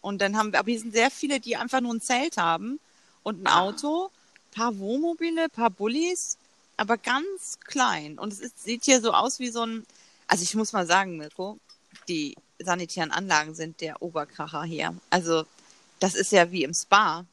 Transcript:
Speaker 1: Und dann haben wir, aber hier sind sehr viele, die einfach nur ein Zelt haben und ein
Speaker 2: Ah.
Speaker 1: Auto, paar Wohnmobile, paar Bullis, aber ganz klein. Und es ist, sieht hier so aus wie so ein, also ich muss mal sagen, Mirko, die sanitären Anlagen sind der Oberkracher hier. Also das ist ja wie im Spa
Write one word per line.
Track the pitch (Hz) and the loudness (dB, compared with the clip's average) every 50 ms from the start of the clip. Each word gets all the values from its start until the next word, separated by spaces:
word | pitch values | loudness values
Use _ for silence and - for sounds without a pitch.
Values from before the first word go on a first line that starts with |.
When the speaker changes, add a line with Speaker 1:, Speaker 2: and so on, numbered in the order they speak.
Speaker 1:
Und | - 196 202 190 | -6 -6 -2 0
dann | 202 196 202 | 0 0 2
haben | 214 220 214 190 | 2 0 2 2
wir, | 139 | 0
aber | 208 202 | 2 2
hier | 240 226 | -2 -2
sind | 220 233 208 | -4 -2 2
sehr | 233 226 269 | 4 4 4
viele, | - - - 285 285 269 | 2 0 -4 -2 -2 -2
die | - 233 226 | -2 -4 -4
einfach | - - 247 - 262 | -4 -4 -2 0 0
nur | 247 240 233 | 0 0 -4
ein | 226 | -4
Zelt | - - 262 240 277 339 - | -2 0 0 0 0 -2 0
haben | - 175 170 165 165 196 226 269 302 _ _ _ _ _ _ _ _ _ | 0 2 2 2 0 -2 -6 -8 -10 _ _ _ _ _ _ _ _ _
und | 208 214 175 190 | -8 -8 0 4
ein | - | 6
Speaker 2:
Ah. | - 170 185 | 6 6 6
Speaker 1:
Auto, | 196 208 214 - 294 311 339 370 381 _ _ _ _ _ - _ _ - | 2 -2 -4 -2 -2 0 0 -2 -4 _ _ _ _ _ -20 _ _ -6
paar | 214 226 247 220 196 | -2 -2 -2 -2 -4
Wohnmobile, | 196 196 233 277 311 339 339 320 330 339 330 320 330 320 | -4 -2 -2 0 0 -2 -2 -2 -2 -2 0 0 -2 -2
paar | _ - 233 233 | _ 0 0 0
Bullis, | 180 _ 202 220 240 294 330 349 370 - - - - _ _ _ _ _ _ _ _ | 0 _ -4 -2 0 0 0 0 -2 -4 -4 -6 -6 _ _ _ _ _ _ _ _
aber | - 214 202 233 | -4 0 0 0
ganz | 226 - 233 247 269 311 392 392 370 - - - _ - | -2 0 -2 -2 -2 -2 -4 -8 -10 -10 -14 -14 _ -14
klein. | - - 294 254 240 190 160 151 151 156 - | -8 0 0 2 2 0 -2 -6 -10 -12 -10
Und | - 214 202 | -8 -8 -8
es | 196 | -8
ist, | - 247 - - - | -12 -14 -14 -12 -6
sieht | 202 233 233 - | -6 -6 -2 4
hier | - 262 254 | 4 4 6
so | 214 233 - | 6 4 4
aus | - - 262 - - | 4 4 2 -2 -4
wie | 254 247 | -6 -6
so | 226 233 233 | -4 -4 -4
ein, | 226 226 226 214 _ - - - _ _ _ _ _ | -4 -4 -8 -10 _ -20 -20 -20 _ _ _ _ _
also | - 170 175 | 0 0 0
ich | 175 - | -2 0
muss | 214 220 - - | 0 -2 0 0
mal | 202 180 | -2 2
sagen, | 160 170 190 196 190 175 | 4 4 4 4 2 -6
Mirko, | 160 151 151 - - 185 196 214 214 _ _ - _ _ _ - - - - | -10 -12 -12 -10 -10 -10 -10 -10 -14 _ _ -20 _ _ _ -20 -20 -8 -4
die | 180 160 151 143 - - _ _ _ _ | -4 -2 -2 -4 -6 -12 _ _ _ _
sanitären | - 185 175 180 175 160 - 185 165 156 | -2 -2 -2 -2 -2 -8 -4 -6 -4 -2
Anlagen | - 170 196 190 165 151 151 156 156 | -2 -4 0 2 2 2 2 0 -6
sind | 165 160 160 160 - | -10 -10 -10 -8 -10
der | 165 156 156 - - | -10 -10 -8 -8 -10
Oberkracher | 175 165 156 147 - - - 151 151 156 151 156 | -6 -4 -6 -6 -6 -8 -10 -10 -6 -6 -6 -6
hier. | 165 165 151 156 170 170 175 _ _ | -4 -4 -4 -4 -4 -4 -8 _ _
Also | - 185 170 165 165 160 156 _ _ - _ _ - _ _ _ _ _ | 0 0 2 2 0 0 0 _ _ -20 _ _ -20 _ _ _ _ _
das | 185 196 170 | 0 0 2
ist | - 196 - 208 | 0 0 6 8
ja | 190 170 175 180 | 6 6 6 4
wie | 185 147 | -4 -4
im | 135 165 | -2 -4
Spa | - - _ 196 202 214 180 156 170 180 175 | -6 2 _ 6 6 6 4 0 -2 -8 _